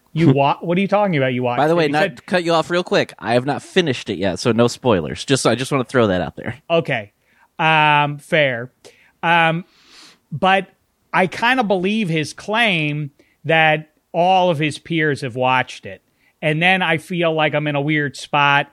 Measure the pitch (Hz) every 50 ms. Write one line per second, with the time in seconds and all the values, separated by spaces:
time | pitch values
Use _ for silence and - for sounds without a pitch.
0 | _ _ - 156 165 151 131 139 139 139 170 - - 170 175 180 202 185 196 208
1 | 208 196 170 143 131 131 127 123 123 120 120 127 143 156 170 175 160 147 143 151
2 | 156 147 123 - - - 190 180 175 170 165 160 156 - 180 175 175 - 208 180
3 | 127 - - - - 104 117 123 127 143 139 110 - - - 190 180 156 120 -
4 | - - 104 78 95 95 85 92 - 127 113 110 117 120 - - - 127 110 90
5 | 78 67 65 - - - 135 131 - 147 113 117 131 - 151 139 120 - - 131
6 | 117 104 92 90 85 71 - - - - 113 - _ - 170 165 160 - 139 117
7 | 104 101 _ _ _ _ _ _ _ _ _ - 165 160 160 156 151 151 147 147
8 | 147 147 147 143 - - - 160 147 135 127 113 123 127 _ _ - - - _
9 | _ _ _ _ - 170 170 170 165 165 160 165 190 _ _ _ _ _ - -
10 | - - - _ _ _ - 139 - 185 190 196 190 - _ _ _ _ _ _
11 | _ _ - 160 190 180 - - 226 233 254 262 247 190 202 185 175 196 214 226
12 | 220 165 165 160 151 151 - - - - - 233 240 220 185 165 151 147 147 147
13 | 151 139 - _ _ _ _ _ - 143 160 160 160 156 156 160 156 - _ _
14 | _ _ - 170 170 180 185 185 180 180 170 139 156 151 - - - - 170 165
15 | 156 151 139 131 143 131 110 127 127 127 127 127 123 - - - - 101 95 -
16 | _ _ _ _ _ _ _ _ - 151 156 156 170 180 190 185 180 160 165 151
17 | - - 185 170 170 165 160 160 151 156 147 147 147 151 143 143 139 151 156 151
18 | 147 139 - - - - - 147 143 143 143 143 147 -